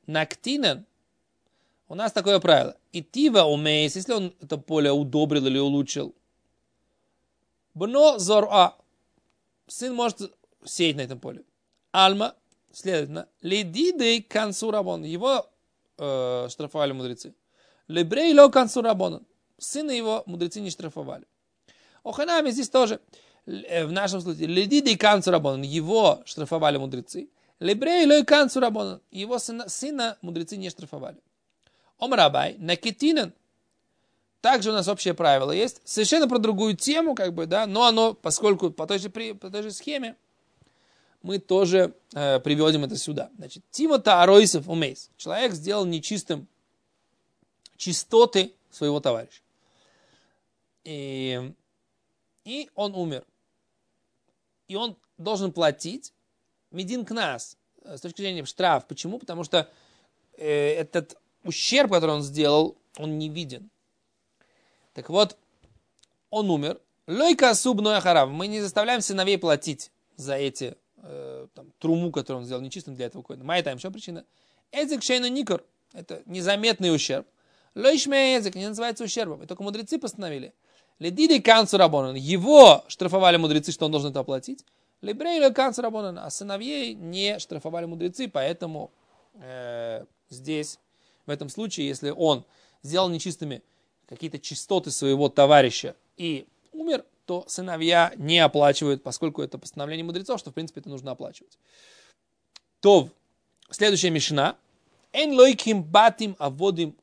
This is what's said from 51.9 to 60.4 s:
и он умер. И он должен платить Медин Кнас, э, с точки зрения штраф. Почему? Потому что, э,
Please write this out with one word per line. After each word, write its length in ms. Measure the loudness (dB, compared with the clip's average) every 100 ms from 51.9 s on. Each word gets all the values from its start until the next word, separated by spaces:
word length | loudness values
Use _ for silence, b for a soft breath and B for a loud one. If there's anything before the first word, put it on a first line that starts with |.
| _ _ _ _ _
и 260 | -14 -12 -10 -8
он 200 | -6 -6
умер. 280 | -8 -8 -14 _ _ _ _ _ _ _ _ _ _ _ _ _ -12
И 80 | -8
он 220 | -8 -10 _ -12
должен 360 | -6 -4 -4
платить 580 | 0 0 0 -8 -14 -16 _ _ _ _ _ _
Медин 340 | -12 -8 -8 -8
Кнас, 520 | -4 -4 -6 -12 -20 _ _
э, 120 | -20 -16
с 60 |
точки 200 | -14 -10
зрения 220 | -8 -8
штраф. 440 | -10 0 2 2 -2
Почему? 320 | -12 -12 -12
Потому 260 | -10 -12 -2
что, 240 | -2 -2 b b b b _ _
э, 400 | -10